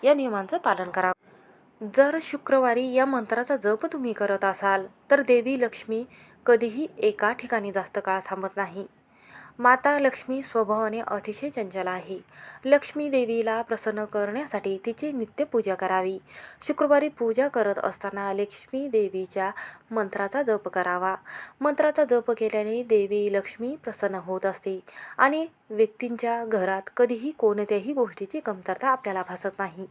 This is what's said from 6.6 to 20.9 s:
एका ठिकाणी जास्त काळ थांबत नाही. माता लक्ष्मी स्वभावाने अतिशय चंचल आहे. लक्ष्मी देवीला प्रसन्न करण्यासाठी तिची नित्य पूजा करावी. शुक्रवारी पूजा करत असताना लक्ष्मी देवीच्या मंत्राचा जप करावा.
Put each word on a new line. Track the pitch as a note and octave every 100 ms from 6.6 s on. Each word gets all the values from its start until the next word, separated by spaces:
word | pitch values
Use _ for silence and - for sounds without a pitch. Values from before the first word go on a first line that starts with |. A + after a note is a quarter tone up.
| A#3 A3 D#4 -
एका | G#3 G#3 G#3+
ठिकाणी | A#3+ B3 A#3 G3+
जास्त | F#3+ F#3 -
काळ | G3+ F#3+ F#3
थांबत | F#3+ F#3+ G3
नाही. | F#3+ F3 G3+ _ _ _ _ - - -
माता | B3 B3+ C#4+ C#4+
लक्ष्मी | C#4 C4 - C4
स्वभावाने | C4+ A#3 G#3 G#3+ A3 A3
अतिशय | A#3 G3+ G3 G#3 C#4+
चंचल | C4+ G3 F#3 F#3
आहे. | F#3 F3+ F#3+ - - - -
लक्ष्मी | C4 C#4+ - D4 D4
देवीला | C4+ A#3 A3+ A3+ A3
प्रसन्न | A3 A3+ - G#3
करण्यासाठी | G#3+ G#3+ G3+ A3 D4 G#3 G3 F#3+ -
तिची | A3+ D4+
नित्य | C#4 G#3+ -
पूजा | G3 A#3 G#3
करावी. | F#3 F#3+ F#3 F#3 F#3+ _ - - - -
शुक्रवारी | D4 D4 C#4+ D4
पूजा | - A#3 A3+ C#4+
करत | B3+ G#3 G3+
असताना | - F#3 G3 G3+ G3
लक्ष्मी | G3 G3+ - - C4 C#4+
देवीच्या | A3 G3+ F#3 F#3 - F#3+ - - - _
मंत्राचा | A3+ G3+ G3 G3 C4+
जप | C4+ G#3 G3+
करावा. | F#3 F3+